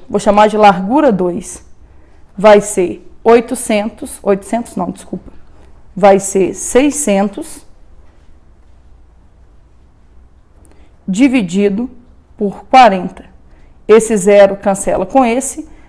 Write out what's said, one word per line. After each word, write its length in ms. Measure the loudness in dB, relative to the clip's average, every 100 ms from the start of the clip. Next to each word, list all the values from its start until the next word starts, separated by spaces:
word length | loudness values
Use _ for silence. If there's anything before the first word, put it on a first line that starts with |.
| -10
vou 120 | -4
chamar 260 | 0 2 2
de 80 | 4
largura 560 | 4 2 0 0 2
dois, 540 | 0 -2 -6 -10 -18 -20 -20 -20 -20 -20 -20 -20 0
vai 240 | 4 4
ser 440 | 2 -4 -4 -6 -16 -6 2
oitocentos, 920 | 2 2 -8 -4 -4 -4 -10 -16 -8
oitocentos 540 | -4 -4 -4 -8 -8 -10
não, 120 | -10
desculpa, 440 | -10 -14 -16 -16 -20 -20 -20 -20 -20 -20
vai 240 | 0 4 4
ser 360 | 0 -2 -2
seiscentos 1120 | -4 -4 0 0 -2 -2 -2 -2 -6 -16 -18 -20 -20 -20 -20 -20 _ -20 -20 _ _ _ -20 -20 -20 _ _ _ _ _ _ _ _ _ _ _ -20 -20 _ _ _ _ -20 -20 _ -8
dividido 840 | 0 0 0 -2 -2 -2 -2 -8 -14 -20 _ _ -8
por 260 | -8 -8 0
quarenta. 580 | 4 4 2 -6 -12 -20 -20 -20 -20 -20 _ 2
Esse 300 | 2 2 0
zero 380 | 2 4 4 2
cancela 500 | -4 -4 -4 -4 -2
com 180 | 0
esse, 460 | 0 -2 -6 -10 -16 -20